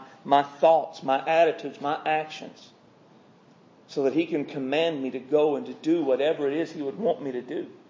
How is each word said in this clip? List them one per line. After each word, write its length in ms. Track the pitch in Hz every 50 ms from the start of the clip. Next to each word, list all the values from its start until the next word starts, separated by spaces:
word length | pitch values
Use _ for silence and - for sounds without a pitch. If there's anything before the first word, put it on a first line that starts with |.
| - - - - -
my 180 | 135 139 143 139
thoughts, 600 | - - - 175 160 165 151 131 - - - -
my 200 | 135 135 - -
attitudes, 540 | 156 160 165 170 160 139 - - 139 123 -
my 180 | 135 143 156 151 -
actions. 680 | 156 156 156 156 156 - - - - - - - - - _ _ _ _ _ _ _ - - - - _ _ _ - - _ _ _ _ - -
So 160 | - - 156 135
that 100 | 135 120
he 120 | 160 170
can 200 | - 175 151 135
command 560 | - - 147 131 131 143 156 165 170 160 139
me 100 | 135 127
to 80 | 120 131
go 360 | 123 131 147 151 151 156 143
and 100 | 131 123
to 60 | 127 123
do 300 | - - 156 170 175 151
whatever 440 | 135 127 127 139 156 165 151 147
it 100 | 139 143
is 140 | 160 165 -
he 100 | - 160
would 160 | 143 139 127
want 240 | 175 220 170 160 -
me 100 | 143 139 123
to 80 | 123
do. 260 | 117 120 147 - 117 - - - -